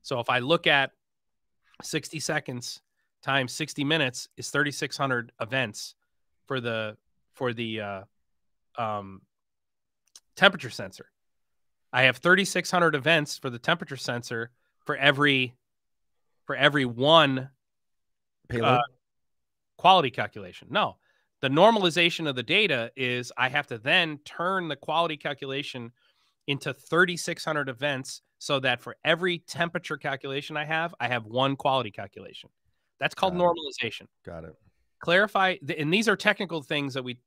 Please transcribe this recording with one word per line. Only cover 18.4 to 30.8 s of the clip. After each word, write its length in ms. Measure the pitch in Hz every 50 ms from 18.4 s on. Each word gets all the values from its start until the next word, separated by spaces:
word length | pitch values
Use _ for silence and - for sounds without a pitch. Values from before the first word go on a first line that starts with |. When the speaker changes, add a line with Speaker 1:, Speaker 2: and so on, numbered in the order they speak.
| _ -
Speaker 2:
Payload? 300 | 120 117 120 143 127 120
Speaker 1:
uh, 40 | 120 - _ _ _ _ _ _ _ _ _ _ _ _ _ _ _ _ _
quality 340 | - - 175 190 185 147 127
calculation. 580 | - - 113 101 _ 107 95 90 - - - -
No, 260 | 135 202 196 117 92 _ _ _ _ _ _ _ _ _
the 80 | - 131
normalization 800 | 135 156 185 220 233 214 185 175 143 175 170 170 165 - 165 147
of 80 | 135
the 80 | 127 117
data 480 | 110 160 202 220 185 147 120 113 117 _
is 360 | 135 131 123 123 123 123 - -
I 120 | - 123 127
have 180 | 131 147 139
to 120 | - 127 110
then 400 | 107 143 165 185 170 160 151 139 _
turn 440 | - - - 165 180 190 190 175 160
the 80 | 143
quality 400 | - - - 151 165 170 165 156
calculation 720 | 143 - 151 143 - 147 135 135 143 139 - - 127 117 117 _ _ _ _ _ _ _ _ _ _ _
into 260 | - 139 131 - 151
thirty-six 720 | 131 - - - 160 170 185 180 175 160 - - 165 - -
hundred 240 | 165 156 151 139 135
events 540 | 123 113 139 147 139 127 131 - - - _ _ _ _
so 220 | - - 147 135
that 200 | 131 131 123 120
for 160 | - 120 - _ -
every 340 | 147 165 165 180 185 175 165
temperature 560 | _ - - 135 170 170 - 175 - - 156
calculation 600 | 139 - 147 139 135 - 139 135 143 147 - 156
I 80 | 151 151
have, 300 | 151 160 160